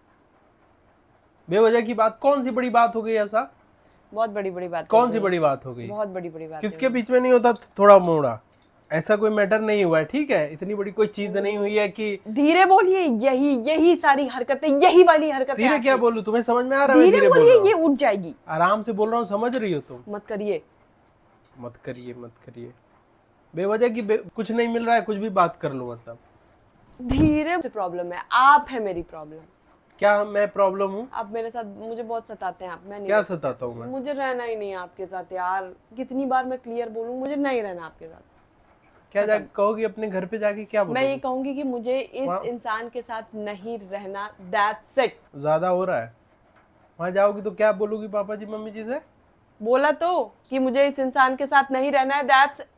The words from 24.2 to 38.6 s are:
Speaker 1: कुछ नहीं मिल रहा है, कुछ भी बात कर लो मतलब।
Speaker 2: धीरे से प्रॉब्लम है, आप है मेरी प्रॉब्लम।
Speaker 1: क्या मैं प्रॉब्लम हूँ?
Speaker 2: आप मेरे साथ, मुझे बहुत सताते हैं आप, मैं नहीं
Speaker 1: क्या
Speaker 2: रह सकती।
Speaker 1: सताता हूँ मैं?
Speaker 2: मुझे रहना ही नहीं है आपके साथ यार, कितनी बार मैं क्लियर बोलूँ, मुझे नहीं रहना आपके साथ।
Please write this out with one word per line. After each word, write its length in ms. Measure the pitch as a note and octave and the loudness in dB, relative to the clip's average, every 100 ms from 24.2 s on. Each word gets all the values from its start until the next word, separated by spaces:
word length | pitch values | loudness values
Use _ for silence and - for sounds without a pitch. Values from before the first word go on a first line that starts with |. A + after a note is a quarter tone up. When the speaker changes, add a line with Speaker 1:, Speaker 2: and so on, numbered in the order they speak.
| F3 | -4
Speaker 1:
कुछ 160 | - G#3+ | -10 -4
नहीं 180 | A#3 A#3 | -2 -2
मिल 180 | A#3 A#3 | -2 2
रहा 80 | |
है, 80 | A#3 | 0
कुछ 140 | G#3+ G3+ | 0 -6
भी 120 | A3 | -2
बात 280 | F#3+ E3+ - | 0 0 0
कर 160 | D3 | -8
लो 200 | C3+ A#2+ | -8 -10
मतलब। 260 | A#2 A#2 A#2 _ _ _ _ _ _ _ - | -14 -16 -20 _ _ _ _ _ _ _ -14
Speaker 2:
धीरे 600 | B3 C4+ D#4 D4+ D#4 F4+ | -4 2 2 2 0 -2
से 60 | B3+ | -4
प्रॉब्लम 440 | G#3+ F3+ F3 F3 | -6 -6 -6 -8
है, 100 | F3 - | -10 -2
आप 340 | A#3+ C4+ D4 C#4 | 4 6 6 2
है 100 | B3+ | -6
मेरी 220 | G3+ F3 | -6 -6
प्रॉब्लम। 380 | E3+ E3 D3+ D#3 - _ _ _ _ - | -10 -16 -18 -20 -20 _ _ _ _ 0
Speaker 1:
क्या 260 | G3+ G#3 | 2 2
मैं 220 | G#3 G3+ G3+ | 0 0 -2
प्रॉब्लम 380 | G3 G3 G3 G3 | 2 0 2 -4
हूँ? 180 | G3 B3+ | -4 -10
Speaker 2:
आप 180 | - G3+ | -10 -8
मेरे 180 | A3+ A3+ | -8 -8
साथ, 140 | A#3+ | -10
मुझे 380 | G#3 G3+ A3+ A3+ | -12 -14 -12 -10
बहुत 260 | A3+ A3+ A3+ | -8 -10 -10
सताते 360 | G#3+ F#3 - | -10 -10 -10
हैं 80 | F#3 | -14
आप, 100 | E3+ F#3+ | -14 -14
मैं 120 | G3+ | -12
नहीं 80 | G3 | -2
Speaker 1:
क्या 100 | G#3 | -2
Speaker 2:
रह 60 | |
सकती। 160 | F#3+ E3+ | -2 -6
Speaker 1:
सताता 280 | C#3 A#2+ B2 | -6 -6 -10
हूँ 80 | |
मैं? 120 | A#2 A#3+ | -10 -12
Speaker 2:
मुझे 260 | C4 C4+ | -10 -8
रहना 320 | C#4 C4 B3 | -6 -4 -6
ही 120 | A#3 A3 | -6 -8
नहीं 140 | G3+ | -8
है 60 | F#3 | -10
आपके 300 | F3 - F#3 | -12 -12 -12
साथ 260 | F#3 F3 | -12 -10
यार, 400 | F#3 F3+ F#3+ F#3 - _ A3+ | -8 -4 -4 -8 -16 _ -12
कितनी 300 | B3+ C4 C4+ | -8 -6 -2
बार 180 | B3+ | -2
मैं 140 | B3 B3+ | -4 -10
क्लियर 300 | A#3 A#3 A3+ | -8 -8 -8
बोलूँ, 300 | A3+ A#3 B3+ | -10 -10 -8
मुझे 160 | C#4 C#4+ | -8 -4
नहीं 260 | C#4 B3 | -2 -4
रहना 220 | G3+ F3 | -6 -10
आपके 220 | D#3+ _ E3 | -16 _ -20
साथ। 260 | - _ _ _ _ | -20 _ _ _ _